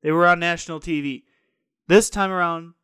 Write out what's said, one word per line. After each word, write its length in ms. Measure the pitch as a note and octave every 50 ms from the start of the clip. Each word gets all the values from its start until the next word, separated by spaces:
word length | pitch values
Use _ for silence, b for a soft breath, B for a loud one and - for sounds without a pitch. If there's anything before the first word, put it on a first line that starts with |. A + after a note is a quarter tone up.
| _
they 80 | D3+
were 160 | D#3 E3+ F3
on 140 | F3 F3 E3+
national 400 | E3+ E3+ E3+ E3 - - E3 D#3
T 200 | - E3+ E3 D3
V. 240 | C#3+ C#3+ C3+ B2 _ _ _ _ _ _ _ _ _ _ _ _ _
This 240 | - E3+ G#3 A3 -
time 220 | - G#3 G3 F#3+ F#3+
around 420 | F3+ F3 E3+ E3+ E3 E3 E3+ E3+ _